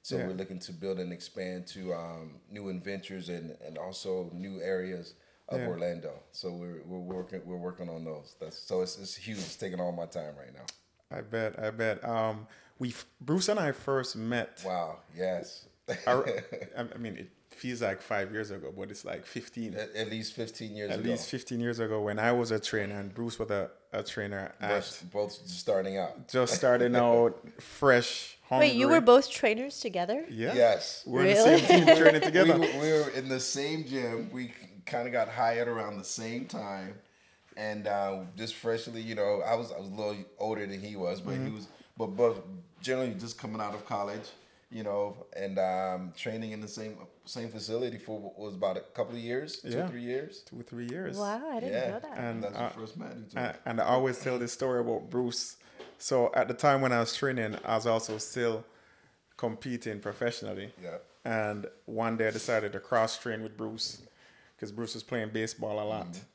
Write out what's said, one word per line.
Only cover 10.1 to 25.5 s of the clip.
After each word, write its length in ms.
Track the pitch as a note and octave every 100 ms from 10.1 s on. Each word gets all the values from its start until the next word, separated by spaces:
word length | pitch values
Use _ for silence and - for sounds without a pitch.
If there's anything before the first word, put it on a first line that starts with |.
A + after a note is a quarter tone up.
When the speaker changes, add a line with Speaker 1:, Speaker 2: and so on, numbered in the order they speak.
| F2 D2+ C#2+
Speaker 1:
right 140 | C2
now. 120 | C2+ - - _ _ _ -
Speaker 2:
I 20 |
bet, 400 | G#2+ A2+ A2 -
I 120 | G#2+
bet. 300 | A2 A2+ G#2+ A#2
Um, 400 | A2+ A2 G#2+ A2 - - _
we 120 | B2+
f-, 140 | - - _
Bruce 300 | B2+ F3 F#3
and 100 | G#3+
I 140 | D#3
first 420 | B2+ - C3+ B2+ A#2
met. 480 | A2+ A#2+ A2 - F#2+
Speaker 1:
Wow. 340 | F2+ D#2+ D#2+ -
Yes. 520 | E2 F#2 F2+ - - - _ - F#2+ -
Speaker 2:
Ar-, 180 | B2+ C#3 G2+ -
Speaker 1:
<laughs> 240 | - - -
Speaker 2:
I, 80 | A#2 -
I 20 |
mean, 200 | A#2 E2+
it 120 | F#2 _ _
feels 320 | - B2+ A#2
like 200 | A2 G2
five 300 | - G#2 G2
years 200 | G#2+ G#2
ago, 220 | G2 C#2 G2
but 140 | G2
it's 140 | G2+ F2+
like 200 | E2+ -
fifteen. 480 | A#2 - A#2+ A2+ G2
Speaker 1:
At, 180 | G#2+ G#2+
at 140 | G#2+
least 240 | A2+ A2
fifteen 420 | - A2+ - A2 G#2
years 140 | G#2
Speaker 2:
At 80 | G#2+
Speaker 1:
ago. 80 | A#2
Speaker 2:
least 200 | A2+ -
fifteen 300 | C3 - A#2+
years 200 | A#2+ A#2
ago 220 | A2 G#2+
when 160 | G#2 G#2+
I 120 | A#2
was 180 | B2 A#2
a 80 | A2
trainer 380 | - A2 G2+ G2+
and 140 | G2+
Bruce 240 | G#2+ A#2 -
was 140 | G#2+
a, 180 | G2+ F#2 - _
a 100 | G#2
trainer 520 | G#2 - G2+ G2+ F#2+ -
at 100 | G#2
Speaker 1:
Both, 420 | G#2 F#2+ - F2+
both 300 | G2+ G#2 -
just 160 | -